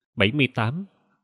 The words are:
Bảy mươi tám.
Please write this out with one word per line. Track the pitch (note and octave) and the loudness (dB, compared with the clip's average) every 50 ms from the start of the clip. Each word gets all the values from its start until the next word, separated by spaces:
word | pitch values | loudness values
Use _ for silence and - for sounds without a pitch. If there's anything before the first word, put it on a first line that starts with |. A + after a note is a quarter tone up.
| _ _ _ | _ _ _
Bảy | A#2+ G2+ G#2 | 0 0 2
mươi | B2 D3 C3+ A#2 - | 2 2 0 0 0
tám. | - A2 A2+ C#3+ F3 G3 - _ _ _ _ _ _ | -2 -4 -2 -4 -6 -10 -12 _ _ _ _ _ _